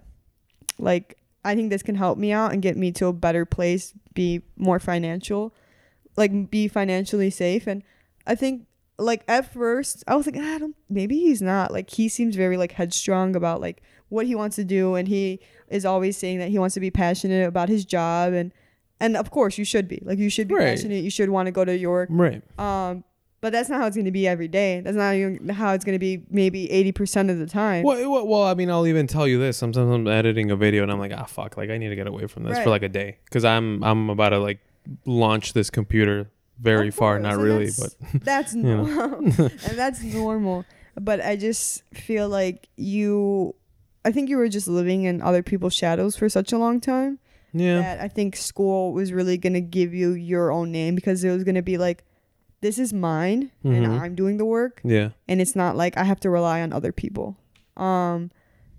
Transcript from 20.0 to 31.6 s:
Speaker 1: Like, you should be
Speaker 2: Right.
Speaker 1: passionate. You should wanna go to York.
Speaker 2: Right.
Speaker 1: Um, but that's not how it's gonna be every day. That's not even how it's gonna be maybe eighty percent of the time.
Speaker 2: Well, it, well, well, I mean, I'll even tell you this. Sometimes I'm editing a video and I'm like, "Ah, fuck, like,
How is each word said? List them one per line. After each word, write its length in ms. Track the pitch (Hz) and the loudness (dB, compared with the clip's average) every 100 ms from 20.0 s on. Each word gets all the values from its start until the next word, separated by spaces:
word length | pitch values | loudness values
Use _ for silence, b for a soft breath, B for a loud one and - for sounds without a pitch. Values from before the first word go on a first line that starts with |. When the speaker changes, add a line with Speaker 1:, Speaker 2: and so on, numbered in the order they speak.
| - | -4
Speaker 1:
Like, 140 | 196 | 0
you 100 | 208 | 0
should 180 | 214 208 | 0 0
be 80 | 381 | 2
Speaker 2:
Right. 120 | 135 | 2
Speaker 1:
passionate. 360 | 117 214 196 | 2 -2 -4
You 60 | 180 | -2
should 200 | - 196 | 0 0
wanna 220 | 190 185 | 0 0
go 140 | 185 180 | 0 0
to 100 | 180 | 0
York. 320 | 175 180 180 | 0 0 2
Speaker 2:
Right. 300 | 165 165 107 - - | 4 4 2 -10 -8
Speaker 1:
Um, 440 | 202 196 180 180 - _ _ _ | -4 -2 -4 -6 -12 _ _ _
but 80 | 220 | -2
that's 160 | 233 240 | 0 0
not 140 | 285 | 0
how 60 | 220 | 0
it's 100 | 208 | 0
gonna 120 | 190 | -2
be 160 | 190 190 | 2 2
every 220 | 170 165 | 0 0
day. 320 | 190 196 180 | 0 2 0
That's 160 | 190 208 | -2 0
not 200 | 202 196 | 2 2
even 340 | 196 185 180 | 0 -4 -6
how 240 | 202 208 | -2 0
it's 100 | 190 | 0
gonna 160 | 196 190 | 0 -2
be 240 | 190 185 - | -2 -4 -2
maybe 420 | 202 190 190 180 | 2 2 2 0
eighty 220 | 190 196 | 2 2
percent 360 | 190 202 202 196 | 2 0 2 2
of 100 | 170 | 0
the 60 | 160 | -2
time. 380 | 208 214 175 | 0 0 2
Speaker 2:
Well, 140 | 285 247 | 2 2
it, 120 | 269 | 0
well, 160 | 269 214 | 0 2
well, 180 | 214 | 2
I 100 | 196 | 4
mean, 160 | 180 180 | 2 0
I'll 180 | 170 165 | 2 2
even 180 | 160 139 | 2 2
tell 220 | 151 143 | 2 4
you 100 | 123 | 4
this. 200 | 131 123 | 2 0
Sometimes 340 | 117 123 120 | 0 2 4
I'm 140 | 120 107 | 4 2
editing 420 | 110 113 110 104 | 4 4 2 2
a 60 | 101 | 4
video 260 | 104 104 | 4 4
and 80 | 101 | 2
I'm 80 | 101 | -2
like, 140 | 101 | -4
"Ah, 120 | 104 - | -8 -10
fuck, 320 | - 104 | -10 -10
like, 120 | - | -8